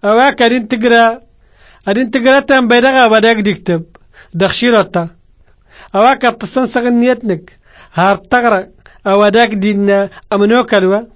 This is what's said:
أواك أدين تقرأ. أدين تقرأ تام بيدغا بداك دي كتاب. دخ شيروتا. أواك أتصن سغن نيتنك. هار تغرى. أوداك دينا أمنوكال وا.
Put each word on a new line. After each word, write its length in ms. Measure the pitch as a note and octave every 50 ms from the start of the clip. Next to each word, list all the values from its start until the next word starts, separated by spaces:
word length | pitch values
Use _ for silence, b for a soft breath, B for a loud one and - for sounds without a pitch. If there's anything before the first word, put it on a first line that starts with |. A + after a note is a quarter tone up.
| -
أواك 380 | G3+ G#3+ A#3 C4 C#4+ - -
أدين 260 | B3 A#3 A#3+ B3+ A3 A3
تقرأ. 520 | B3+ A#3 A3 A#3+ A#3 A#3 A#3 A3+ A3+ B3 - _ _ b b b b b b b b b b F#3+
أدين 220 | G3+ A#3 C4 A3
تقرأ 300 | A3 C4+ A#3 C4 C4+ C#4
تام 280 | C#4 - C#4 C4 B3 A3
بيدغا 400 | A#3+ A#3+ B3 C4+ C4+ C4 B3+ A3+
بداك 280 | A3 A3 G#3+ A3+ A#3
دي 180 | A3 G#3 G#3 F#3
كتاب. 300 | - - - F3 D#3+ E3 _ _ - _ _ b b b b -
دخ 180 | E3 F#3+ F3+
شيروتا. 560 | - - A#3+ B3 A#3 G#3+ F#3 - - F3 E3+ E3 - _ _ _ _ _ _ _ _ _ B B B B B B -
أواك 300 | G3 G#3+ B3+ C4+ - C4
أتصن 420 | A#3+ A3+ A#3+ - - - C4 B3+
سغن 260 | A3+ A#3+ B3+ A#3+ B3 A#3+ A#3
نيتنك. 580 | A#3+ B3 B3 A#3+ A#3+ A3 F3+ E3 F3+ - _ _ b b b b b b b
هار 220 | - F3+ G3 G3+
تغرى. 520 | - - _ B3 B3 A#3+ A#3 G#3+ F#3 F#3+ - _ _ b b b b b
أوداك 480 | G3+ G3 G3+ G#3 G#3 G3 A3+ A#3+ A#3 A3
دينا 560 | G3+ F#3+ G#3+ G#3 G3 G3+ G3+ G3 G3 G3 G3 B B B _
أمنوكال 540 | G#3 G3+ G3+ G#3 A3+ B3 A#3+ - A3+ G3+ F#3
وا. 140 | F#3 G3 G#3 A#3 A#3 _